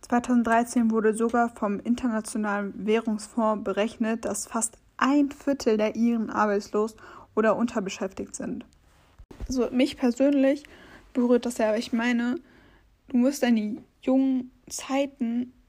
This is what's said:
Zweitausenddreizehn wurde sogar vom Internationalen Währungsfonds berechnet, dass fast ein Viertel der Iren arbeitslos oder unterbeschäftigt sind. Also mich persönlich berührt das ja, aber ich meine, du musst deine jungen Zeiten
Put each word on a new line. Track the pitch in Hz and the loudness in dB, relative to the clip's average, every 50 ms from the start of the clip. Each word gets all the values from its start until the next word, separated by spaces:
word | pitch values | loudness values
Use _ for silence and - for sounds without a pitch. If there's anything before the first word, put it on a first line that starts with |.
Zweitausenddreizehn | - - 247 240 240 - 247 240 226 220 226 226 240 240 - 254 233 220 | -4 0 -2 -2 0 2 2 2 2 4 2 2 2 2 0 2 2 2
wurde | 220 220 208 220 214 | 2 2 2 2 2
sogar | 220 226 233 233 240 233 233 | 2 -2 0 2 2 0 0
vom | - - - 202 202 190 | -2 -4 -4 -4 -4 -4
Internationalen | - 220 240 247 - 247 220 220 214 - - 220 208 208 202 202 202 196 190 - 185 | -2 -2 -2 0 0 -2 -2 -2 -6 -4 -6 -4 -2 -2 -2 -2 -4 -6 -8 -6 -2
Währungsfonds | 214 214 226 226 226 214 208 - - - - 226 214 220 208 214 | 0 0 0 2 0 -4 -4 -6 -6 -4 0 0 0 0 0 -2
berechnet, | 202 190 196 208 233 - - 226 220 226 226 - | -4 -2 0 -2 -2 -2 -2 -2 -2 -2 -4 -4
dass | - - - - | -6 -6 -6 -8
fast | - - 233 220 - - _ _ _ _ - | -6 -6 -6 -6 -6 -8 _ _ _ _ -2
ein | - 254 285 294 285 269 | 0 2 4 4 4 2
Viertel | - - - - 277 277 - 240 220 | -2 -6 -2 -2 -2 0 2 0 2
der | 214 214 214 214 | 2 0 0 0
Iren | 220 226 233 233 233 214 - | 2 2 2 2 0 -2 -4
arbeitslos | - 214 208 214 202 202 208 - - 214 214 220 220 - - - - - - _ _ | 0 0 2 2 2 -2 -2 -2 -2 -2 -2 -2 -4 -12 -20 -20 -20 -20 -20 _ _
oder | - 220 220 196 | 2 4 4 4
unterbeschäftigt | - 233 240 - 220 190 190 - - 208 196 - - 202 - - | 2 0 -2 -2 -4 -4 -6 -6 -6 -8 -8 -6 -10 -12 -12 -10
sind. | - - - - 214 - - _ _ _ _ _ _ _ _ _ _ - _ - - - | -10 -8 -8 -8 -10 -12 -16 _ _ _ _ _ _ _ _ _ _ -20 _ -14 -12 -8
Also | - 254 262 233 - | -6 -2 -2 -2 -2
mich | - 247 262 349 - | 2 0 0 0 0
persönlich | - - 247 233 - 269 285 285 277 262 269 285 285 - - - - - - - - - _ _ | 0 0 0 2 2 2 4 4 4 4 2 2 0 -4 -18 -20 -20 -20 -20 -20 -20 -20 _ _
berührt | 262 240 240 247 240 240 | -2 2 4 4 2 2
das | 240 240 - | -2 -4 -2
ja, | 233 214 | 0 0
aber | 214 | 0
ich | 220 240 - - | -2 -2 -2 -2
meine, | 226 226 247 247 233 240 240 247 349 - _ _ - _ - _ _ _ _ _ _ _ - | -2 0 0 0 0 0 -2 -4 -6 -8 _ _ -20 _ -20 _ _ _ _ _ _ _ -2
du | - | 0
musst | 240 240 262 294 - - | 2 2 2 2 2 2
deine | 247 233 220 214 214 208 - - _ _ _ | 2 2 2 2 -2 -6 -10 -14 _ _ _
jungen | - - 262 269 269 269 262 254 247 - _ _ _ | -2 2 2 2 4 2 0 -2 -4 -6 _ _ _
Zeiten | - - - - - 262 277 285 277 277 _ 247 233 233 240 247 - - _ _ | -14 -12 -12 -8 -4 -2 -2 -2 -2 -4 _ -4 -4 -2 -4 -4 -6 -12 _ _